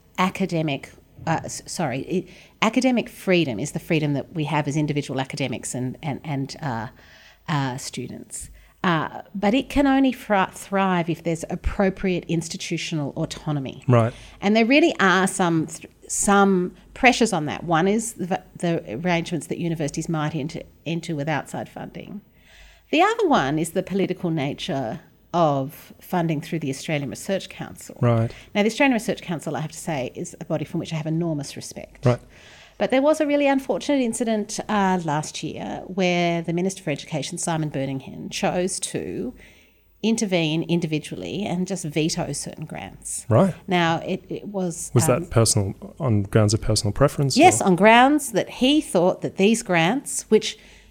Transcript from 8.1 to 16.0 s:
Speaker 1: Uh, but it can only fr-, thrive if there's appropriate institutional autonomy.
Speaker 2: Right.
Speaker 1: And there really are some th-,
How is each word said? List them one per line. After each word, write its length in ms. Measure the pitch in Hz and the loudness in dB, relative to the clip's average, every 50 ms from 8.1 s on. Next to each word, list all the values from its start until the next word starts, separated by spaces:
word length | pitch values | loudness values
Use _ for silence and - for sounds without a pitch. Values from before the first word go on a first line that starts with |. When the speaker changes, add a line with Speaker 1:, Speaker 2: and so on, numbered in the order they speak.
| - - - - - - - - - - - - _ _ - | -12 -14 -14 -14 -14 -14 -14 -14 -18 -20 -20 -20 _ _ 0
Speaker 1:
Uh, 380 | 185 170 156 135 - - - - - - | 2 2 2 0 -2 -6 -12 -16 -12 -8
but 180 | 202 - 196 226 | 0 0 2 2
it 140 | 277 - - | 2 0 0
can 180 | - 269 294 | 2 2 4
only 260 | 277 269 269 269 262 | 4 6 6 4 4
fr-, 320 | 240 - - - 214 190 185 - | 2 0 -2 0 2 2 2 0
thrive 580 | - - - - 202 190 190 190 185 175 165 170 | -4 -12 -10 -2 0 2 2 4 2 2 2 0
if 140 | 165 - - | -2 -2 -2
there's 200 | 165 165 160 - - | -2 -2 -2 -4 -6
appropriate 760 | - 175 - - - - 202 190 190 - - 190 180 170 - - | -8 -4 -2 -4 0 2 2 2 2 0 -2 0 0 -2 -2 -2
institutional 840 | 165 165 160 - - - - - 175 160 - - 175 156 143 135 - | -2 -2 -2 -4 -8 -10 -6 -4 -4 -4 -4 -4 -4 -4 -4 -4 -2
autonomy. 680 | - 160 - - - - 151 147 143 135 123 - 131 - - | -4 -4 -4 -6 -8 -4 -2 -2 -2 -2 -6 -10 -6 2 4
Speaker 2:
Right. 240 | 123 117 113 117 - - - - - - | 6 6 6 4 0 -6 -18 -20 -16 -2
Speaker 1:
And 140 | - 196 214 | 0 4 4
there 120 | 220 226 | 6 6
really 280 | 220 277 302 330 320 - - | 6 6 6 6 6 4 4
are 260 | 190 190 175 190 190 | 4 4 4 4 2
some 400 | 190 190 - 185 170 165 160 151 | 2 2 2 2 2 2 2 0
th-, 200 | - - - - - _ _ | -2 -8 -14 -16 -20 _ _